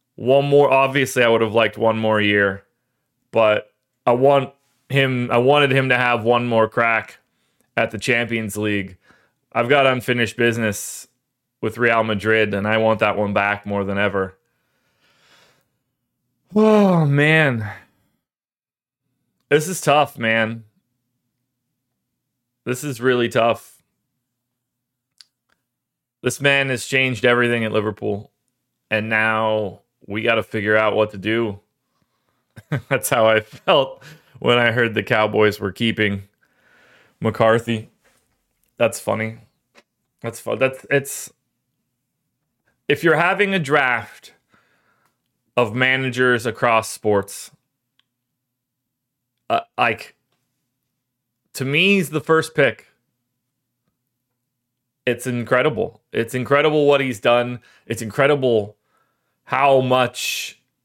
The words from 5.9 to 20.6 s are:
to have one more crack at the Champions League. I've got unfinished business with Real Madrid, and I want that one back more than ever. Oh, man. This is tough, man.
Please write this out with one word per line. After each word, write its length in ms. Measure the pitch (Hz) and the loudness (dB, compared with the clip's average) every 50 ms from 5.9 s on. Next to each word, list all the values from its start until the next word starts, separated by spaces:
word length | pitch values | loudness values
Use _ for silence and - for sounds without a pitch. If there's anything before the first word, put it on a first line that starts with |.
to 60 | 123 | 0
have 280 | 123 127 123 120 117 107 | 0 0 0 0 0 0
one 240 | 117 120 117 123 120 | 0 0 0 0 0
more 200 | 117 113 110 107 | 0 0 0 0
crack 500 | - 120 117 117 113 110 - - - _ _ _ _ _ _ _ _ _ _ _ _ | 0 -2 0 0 -2 -2 -4 -8 -14 _ _ _ _ _ _ _ _ _ _ _ _
at 160 | 117 117 110 | -4 -4 -4
the 60 | - 101 | -6 -6
Champions 580 | - 131 120 120 120 110 117 113 110 104 - | -4 -2 -2 -2 -2 -4 -6 -6 -6 -6 -6
League. 400 | 104 107 107 104 101 95 90 90 - _ _ _ _ _ _ _ _ _ _ | -4 -4 -2 -2 -2 -4 -8 -12 -20 _ _ _ _ _ _ _ _ _ _
I've 160 | - 120 120 120 | -4 -2 0 2
got 180 | 143 143 135 | 2 2 2
unfinished 500 | 131 131 123 - - 123 120 117 104 - | 2 0 0 -2 -4 -2 -2 -2 -4 -2
business 720 | - 120 117 113 117 113 107 101 - - - - - - - _ _ _ _ _ _ _ _ _ _ | 0 0 0 0 0 -2 -2 -4 -4 -8 -12 -14 -16 -18 -20 _ _ _ _ _ _ _ _ _ _
with 180 | - 110 110 117 | -8 -6 -2 0
Real 240 | 123 117 113 113 | 2 2 4 2
Madrid, 520 | 110 110 107 101 101 110 110 110 107 101 101 | 2 0 -2 -2 0 2 2 2 2 0 -2
and 120 | 98 101 | -2 -2
I 120 | 107 110 110 | 0 0 2
want 200 | 110 110 110 104 | 2 2 2 2
that 160 | 110 104 92 | 2 0 2
one 160 | 101 104 101 | 0 -2 -2
back 320 | 101 104 101 101 104 101 - | 0 0 0 0 -2 -4 -6
more 200 | 104 101 101 98 | -6 -4 -4 -4
than 140 | 98 98 98 | -2 -2 0
ever. 360 | 104 101 95 98 95 90 - _ _ _ _ _ _ _ _ _ _ _ _ _ _ _ _ _ _ _ _ _ _ _ _ _ _ _ _ _ _ _ _ _ _ _ _ _ _ _ _ _ _ _ - | 0 0 0 -2 -4 -6 -8 _ _ _ _ _ _ _ _ _ _ _ _ _ _ _ _ _ _ _ _ _ _ _ _ _ _ _ _ _ _ _ _ _ _ _ _ _ _ _ _ _ _ _ 0
Oh, 480 | 214 214 220 214 208 202 190 180 165 156 | 2 4 6 6 6 6 4 4 4 2
man. 680 | 143 143 143 147 156 160 160 156 135 123 110 104 101 98 - - _ _ _ _ _ _ _ _ _ _ _ _ _ _ _ _ _ _ _ _ _ _ _ _ _ _ _ _ _ _ _ _ - | 2 2 2 4 4 4 4 4 2 0 -2 -6 -8 -10 -14 -20 _ _ _ _ _ _ _ _ _ _ _ _ _ _ _ _ _ _ _ _ _ _ _ _ _ _ _ _ _ _ _ _ 0
This 200 | 143 156 147 180 | 0 0 0 -2
is 120 | 180 - | -6 -4
tough, 380 | - 156 143 151 143 - - - | 0 2 4 4 2 2 -2 -4
man. 460 | 117 110 113 113 110 110 113 113 | -2 0 2 2 0 -2 -4 -8